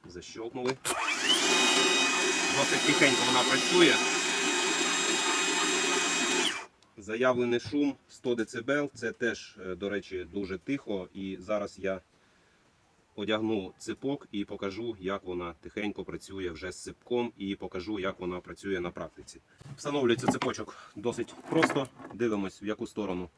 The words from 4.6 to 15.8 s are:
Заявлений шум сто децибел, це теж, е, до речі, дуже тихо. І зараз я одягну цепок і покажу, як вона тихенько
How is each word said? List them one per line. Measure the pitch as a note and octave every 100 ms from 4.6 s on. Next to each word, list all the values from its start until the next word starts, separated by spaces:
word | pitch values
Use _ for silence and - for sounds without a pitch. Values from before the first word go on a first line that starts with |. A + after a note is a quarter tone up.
| F#4 - - - F#4+ F4 - - F#4+ - - F#4 F#4 F#4+ - - F4+ - - - - _ - -
Заявлений | G2 A2 B2+ B2 A#2+ A#2+
шум | - D3 C#3+ C3 _
сто | - C3
децибел, | A#2 A2 B2 A#2+ C#3+ C#3+
це | - A#2
теж, | - A#2+ G#2 - - F#2
е, |
до | F2+ G2+
речі, | G2+ - F#2 F2
дуже | G2+ F#2+ F#2
тихо. | - C#3 - G2+ F2+
І | G2 F#2+ F#2
зараз | F#2 G#2 G2+ -
я | F#2+ F#2+ _ _ _ _ _ _ _ _ _ _ _ -
одягну | G#2 A2 A2 G#2+ F#2 -
цепок | - G#2 C3+ C#3+ -
і | G#2
покажу, | G2+ G2+ G2+ G2 A#2 G2
як | F2+ G2
вона | F#2 F2+ F2 E2
тихенько | F2 -